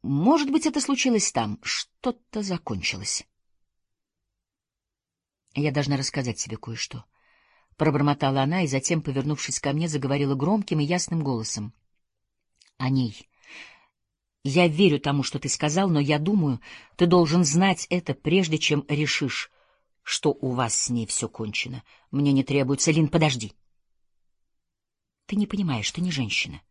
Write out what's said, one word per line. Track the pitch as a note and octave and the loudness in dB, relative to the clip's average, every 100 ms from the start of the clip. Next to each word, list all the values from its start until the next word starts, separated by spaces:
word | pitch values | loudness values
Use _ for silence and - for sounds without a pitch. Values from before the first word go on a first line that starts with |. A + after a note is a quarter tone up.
Может | A2+ C#3 G3 D#4 C#4 | -2 2 4 4 4
быть, | D#4 D#4 | 0 0
это | D4 | -2
случилось | - C4 C4 A3+ - | -2 0 2 2 0
там. | B2 G#2+ G#3 | -2 -4 -6
Что-то | - - - _ B3+ A#3+ _ G#3+ | -6 -6 -8 _ -6 -6 _ -8
закончилось. | G3 F3 - G2 E2 F2+ G2+ - - _ _ _ _ _ _ _ _ _ _ _ _ _ _ _ _ _ _ _ _ _ _ - | -6 -6 -6 -6 -6 -6 -6 -8 -10 _ _ _ _ _ _ _ _ _ _ _ _ _ _ _ _ _ _ _ _ _ _ -2
"Я | D3 | -2
должна | C#3 C#3 C#3 | 0 0 -2
рассказать | C3+ D3 B2 G#2+ | -2 -4 -6 -6
тебе | - A2 | -8 -10
кое-что", — | - A2+ - A#2+ - _ _ _ _ _ _ - | -10 -10 -10 -10 -18 _ _ _ _ _ _ 0
пробормотала | D#3 C#3+ D3 C#3+ C#3 C3+ | 0 4 2 2 0 2
она | C3+ F3+ | 0 0
и | D#3+ | 0
затем, | C3+ - E3 | 0 0 -2
повернувшись | D3+ C3+ D3 D3 - - | -2 -4 -2 -4 -4 -4
ко | C#3+ | -2
мне, | D3 E3 | -2 -2
заговорила | D3+ C3 C#3+ C#3 | -2 -2 0 0
громким | C3+ D3+ G#3+ G3+ D#3 | 0 2 0 0 0
и | |
ясным | D3 F3+ - E3 | 0 0 0 -2
голосом. | C#3+ A#2+ A2 - G#2+ _ _ _ _ _ _ _ _ _ _ _ | 0 -2 -4 -8 -8 _ _ _ _ _ _ _ _ _ _ _
О | C3 | 0
ней. | C3+ A#2+ - - _ - - - - _ _ _ _ _ _ | 0 0 -6 -20 _ -20 -20 -20 -20 _ _ _ _ _ _
Я | C#3 D3 F3 | 0 2 4
верю | D#3 G3 C#3+ | 6 4 4
тому, | C#3+ C#3 | 2 0
что | B2+ C3+ | -2 -6
ты | C3+ | -6
сказал, | - D3+ E3 G3 | -2 0 0 2
но | D3+ | 2
я | C#3+ D3 | 2 2
думаю, | D#3+ G#3 D3+ A#2 - - - - | 2 2 2 -2 -8 -20 -20 0
ты | F3 | 4
должен | F3+ D#3+ E3+ D#3+ | 6 6 4 4
знать | D#3+ F#3+ F3+ - | 4 4 2 -2
это, | F3+ - | -4 -2
прежде | C3+ D3+ F3+ E3 D#3 | -4 2 2 2 0
чем | - D3 - | 0 0 0
решишь, | D3 D3 - C3+ - - _ _ _ _ _ | -2 0 -2 -2 -4 -10 _ _ _ _ _
что | - - D3+ - | -8 -2 -2 0
у | C3 | -2
вас | B2 A#2 - | -2 -2 -2
с | - | -2
ней | A#2+ A2 | -2 -2
все | - A2+ | -4 -6
кончено. | - A2 G#2+ B2 B2+ - _ _ | -6 -8 -6 -8 -10 -16 _ _
Мне | C3+ C#3+ | 0 4
не | C3+ | 4
требуется, | C3+ C#3+ C3 C#3 E3 | 2 0 0 0 2
Лин, | D#3 D3+ | 2 2
подожди. | E3 D#3 B2 G#2+ _ _ _ _ _ _ _ _ _ _ _ _ _ _ _ _ _ - | 4 2 0 -8 _ _ _ _ _ _ _ _ _ _ _ _ _ _ _ _ _ -6
Ты | G3+ | -2
не | G#3 | -2
понимаешь, | G3+ F3+ A#2+ G2+ | -2 -2 -2 -4
ты | - | -4
не | F3+ | -4
женщина. | C#3+ A2+ - - - _ | -2 -2 -2 -4 -10 _